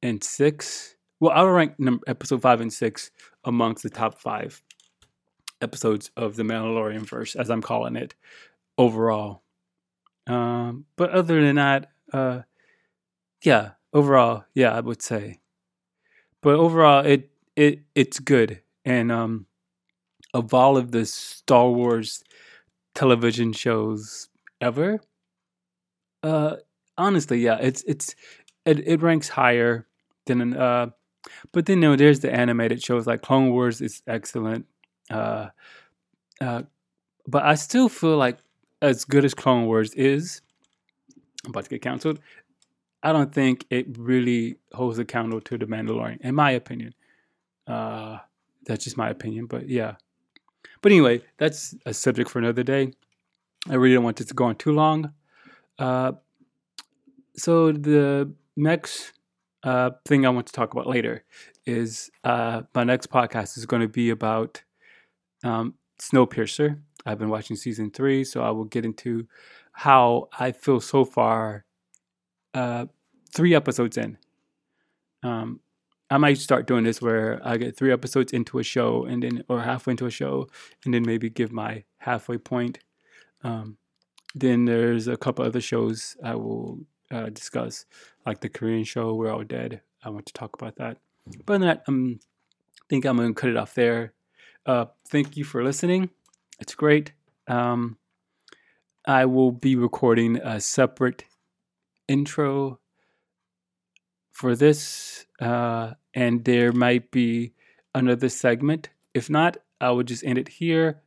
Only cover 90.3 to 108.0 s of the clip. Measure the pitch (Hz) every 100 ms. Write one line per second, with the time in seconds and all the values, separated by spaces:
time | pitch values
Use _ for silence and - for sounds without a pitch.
90.3 | - 110 - 120 - 120 113 _ _ -
91.3 | - - 202 180 160 - 139 127 120 _
92.3 | _ _ _ _ _ _ 139 135 123 117
93.3 | 107 127 113 110 - 120 117 113 _ _
94.3 | _ _ _ - 123 117 _ - 147 147
95.3 | 147 147 131 127 143 175 185 185 _ _
96.3 | _ _ - - - 151 151 151 _ _
97.3 | _ - 123 120 120 120 110 _ _ _
98.3 | _ _ _ _ _ _ _ - 135 131
99.3 | 127 127 123 135 131 120 - 127 117 117
100.3 | 113 - 110 - - 131 - 127 - -
101.3 | _ _ _ _ _ _ _ - 135 143
102.3 | - 147 139 139 123 _ _ _ _ _
103.3 | _ _ _ _ _ _ _ _ _ _
104.3 | - 127 117 147 147 - - - - -
105.3 | _ 117 120 120 117 113 113 _ - 120
106.3 | 120 117 120 120 123 123 123 - 131 120
107.3 | 117 117 _ _ _ _ 135